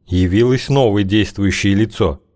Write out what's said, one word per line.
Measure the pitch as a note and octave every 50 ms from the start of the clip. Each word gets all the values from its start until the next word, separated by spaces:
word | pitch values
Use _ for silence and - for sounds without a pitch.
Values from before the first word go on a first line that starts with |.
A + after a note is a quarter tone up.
| _
явилось | - F2+ F2+ F#2 F2+ F#2 G#2+ A#2+ B2 C3 B2 - -
новое | C#3 C#3 C3 A2 G2+ G#2 G2+
действующее | F#2+ G#2 G#2+ G2+ - - - G2+ F#2+ F2 - - G2+ G2
лицо, | G2 A2+ A#2 - - A2 E2 D2 - _ _ _